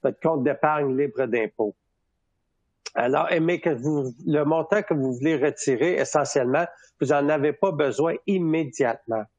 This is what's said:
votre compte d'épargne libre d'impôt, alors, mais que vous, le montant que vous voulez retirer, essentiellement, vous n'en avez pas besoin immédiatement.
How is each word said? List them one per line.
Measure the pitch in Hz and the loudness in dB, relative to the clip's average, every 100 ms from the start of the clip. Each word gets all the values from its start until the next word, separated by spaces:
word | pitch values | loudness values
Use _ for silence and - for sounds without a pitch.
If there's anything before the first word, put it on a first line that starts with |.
votre | 139 - | -2 0
compte | 160 156 | -2 0
d'épargne | 131 135 151 151 143 131 | 0 0 0 2 0 0
libre | 143 135 127 | -2 -2 -2
d'impôt, | 117 107 - 107 - _ _ _ _ _ _ _ _ _ _ - - | 0 -2 -2 -4 -4 _ _ _ _ _ _ _ _ _ _ -10 -2
alors, | 120 143 165 175 | 0 0 0 0
mais | 160 175 | 0 0
que | 175 | -2
vous, | 131 139 147 131 117 - | -2 -2 -2 -4 -6 -2
le | 147 | 0
montant | 147 160 160 208 | 2 0 0 -2
que | - 156 | 0 -2
vous | 131 | 0
voulez | 123 147 156 | 0 0 2
retirer, | 143 139 - 123 160 | 0 0 -2 2 2
essentiellement, | 185 - 151 143 143 123 143 170 - - _ | 0 0 0 2 0 2 0 0 -8 -20 _
vous | 135 | 0
n'en | 147 143 | 2 2
avez | 156 147 | 2 0
pas | 147 196 | 0 -2
besoin | 156 143 120 165 - - | 2 0 2 -2 -2 -2
immédiatement. | 190 165 160 147 - 127 110 - 113 104 | 0 0 0 -2 0 -2 -2 -4 -6 -6